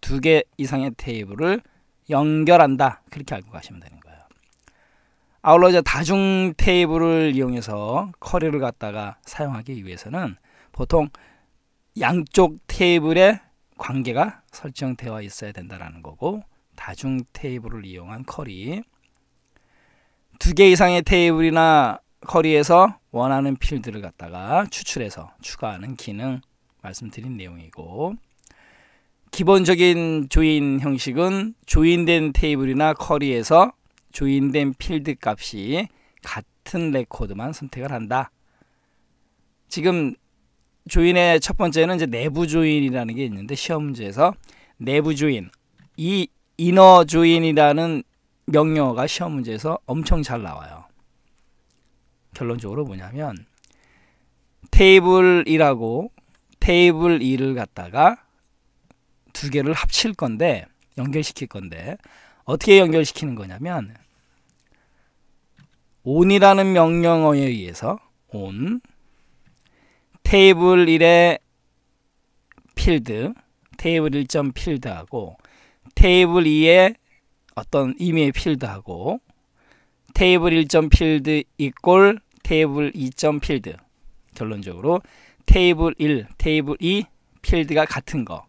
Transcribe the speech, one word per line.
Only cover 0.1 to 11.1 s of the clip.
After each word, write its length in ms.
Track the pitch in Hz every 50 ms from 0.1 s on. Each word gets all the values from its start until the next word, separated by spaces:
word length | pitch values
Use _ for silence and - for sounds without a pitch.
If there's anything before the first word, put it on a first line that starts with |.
| 135 135
개 220 | 127 156 160 151 - _ _
이상의 360 | - 143 131 143 135 131 139 117
테이블을 640 | _ - - 117 113 104 95 101 107 151 175 190 240 _ _ _ _ _ _ _ _ _ _
연결한다. 920 | 151 139 147 156 156 156 156 151 175 175 160 143 135 127 139 131 120 - _ _
그렇게 240 | - 151 143 - -
알고 160 | 101 92 107
가시면 300 | 113 87 - - 95 90
되는 200 | 82 85 _ 78
거예요. 180 | 76 78 80 78 _ _ _ _ _ _ _ _ _ _ _ _ _ _ _ _ _ _ _ _ _ _ _ _ _
아울러 260 | 156 156 170 180 180
이제 120 | 180 175 151
다중 720 | - - 139 170 147 190 196 196 196 190 190 185 185 160
테이블을 760 | - - - 180 180 175 160 156 165 165 165 165 160 160 156 135
이용해서 800 | 131 135 127 123 120 107 110 107 104 104 104 120 147 196 196 175 _
쿼리를 400 | - - - 180 160 160 147 147
갖다가 580 | 131 123 117 _ - 107 101 107 104 101 98 _ _
사용하기 600 | - - - 151 143 131 110 110 117 135 117 98
위해서는 520 | 92 90 87 - 107 143 175 185 127 90 _ _ _ _ _ _ _ _
보통 360 | - 123 - - 170 151 147